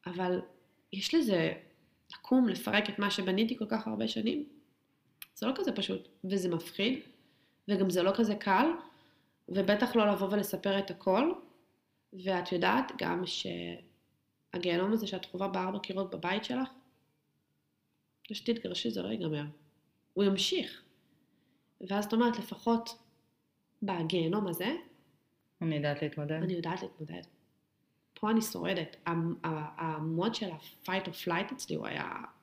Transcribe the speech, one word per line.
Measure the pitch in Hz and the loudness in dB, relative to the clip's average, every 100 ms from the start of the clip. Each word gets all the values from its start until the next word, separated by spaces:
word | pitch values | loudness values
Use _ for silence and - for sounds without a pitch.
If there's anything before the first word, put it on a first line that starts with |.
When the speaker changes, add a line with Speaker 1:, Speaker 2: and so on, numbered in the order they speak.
| - | -6
Speaker 1:
אבל | 175 180 180 - - _ _ _ | -2 0 0 -2 -20 _ _ _
יש | 196 - | -6 2
לזה, | 330 254 180 160 - - _ _ _ _ | 2 4 4 2 -2 -12 _ _ _ _
לקום, | - - 262 240 | -20 2 4 6
לפרק | 185 - 208 208 | 2 0 0 0
את | 202 | -2
מה | 202 | -2
שבניתי | 202 190 190 226 247 | 0 0 2 2 0
כל | 214 | -4
כך | 220 220 | -4 -4
הרבה | 214 220 | -4 -2
שנים, | 220 214 294 294 - _ _ _ _ _ _ - | -2 -2 -2 -6 -14 _ _ _ _ _ _ -20
זה | - 220 | -6 -4
לא | 262 | -2
כזה | 349 | -2
פשוט, | 214 190 - - _ | -2 -4 -4 -8 _
וזה | 185 196 180 | -2 0 0
מפחיד, | 165 - - 208 262 - - _ _ _ _ - | -2 -4 -2 0 0 -6 -20 _ _ _ _ 0
וגם | 196 190 | 2 4
זה | 175 | 4
לא | 180 | 4
כזה | 196 220 | 4 2
קל, | 202 202 190 302 339 - - _ _ _ _ - | 2 4 4 4 2 -8 -20 _ _ _ _ -4
ובטח | 185 190 208 240 233 | 0 4 4 4 6
לא | 208 | 4
לבוא | 185 190 | 4 2
ולספר | 208 190 185 202 196 | 2 0 0 2 2
את | 190 | 0
הכל, | 175 - 190 311 370 - _ _ _ _ _ _ | -2 2 4 4 0 -8 _ _ _ _ _ _
ואת | 190 185 185 175 | -6 -2 0 0
יודעת | 180 180 240 262 - | 2 4 4 0 -2
גם | 170 175 170 | -2 0 -2
שהגיהנום | - 92 87 87 87 - _ _ _ _ _ _ 180 175 170 196 | -4 -6 -6 -6 -10 -14 _ _ _ _ _ _ -4 0 2 2
הזה | 220 202 | 0 0
שאת | 185 | -6
חווה | - 180 196 | -8 -4 -2
בארבע | 185 185 196 | 0 -2 -4
קירות | - 190 190 | -6 -4 -4
בבית | 156 175 202 | -4 -2 -2
שלך, | - 247 262 - _ _ _ _ _ _ _ _ _ _ _ _ _ _ | -2 -4 -4 -8 _ _ _ _ _ _ _ _ _ _ _ _ _ _
כשתתגרשי | - 208 - 233 190 175 233 | -10 -6 -2 -2 -2 -4 -2
זה | 202 | -2
לא | 180 | -2
ייגמר. | 226 165 151 147 - _ _ _ _ _ | -2 -2 -2 -4 -10 _ _ _ _ _
הוא | - | 2
ימשיך. | 202 190 - 370 - - - _ _ _ _ _ _ _ _ _ | 4 4 2 0 -2 -10 -20 _ _ _ _ _ _ _ _ _
ואז | 185 202 | -2 -2
את | 208 | 2
אומרת, | 226 233 226 | 4 4 2
"לפחות | - - 233 226 - - _ _ _ _ _ _ _ _ | -6 -4 2 2 0 -14 _ _ _ _ _ _ _ _
בגיהנום | 196 175 160 185 160 208 196 | -4 -2 0 2 2 2 0
הזה, | 170 190 339 - - _ _ _ _ _ _ | 0 -2 -2 -8 -20 _ _ _ _ _ _
Speaker 2:
אני | 165 151 | -2 0
יודעת | 147 147 | 0 0
להתמודד. | 151 151 147 156 | -2 -4 -4 -2
Speaker 1:
אני | 165 | -2
יודעת | 175 170 185 | -2 -2 -4
להתמודד. | 190 - 156 175 165 _ _ _ _ _ _ _ _ | -8 -12 -12 -12 -14 _ _ _ _ _ _ _ _
פה | - 214 | -4 2
אני | 226 | 2
שורדת." | 220 180 170 180 156 - - | 2 -2 -2 -2 -4 -6 -2
המ-, | 170 165 170 | 0 0 -2
ה-, | 160 156 151 - | -4 -4 -6 -4
המוד | 165 156 160 165 208 | -4 -2 -2 0 0
של | 226 196 | 0 -6
ה-fight | 160 - - - 190 190 | -6 -14 -12 -2 -2 -2
or | 165 - | -6 -2
flight | 170 202 | 0 -2
אצלי | 262 - - | -8 -6 -4
הוא | - | -4
היה | - - - - - | -4 -4 -6 -12 -18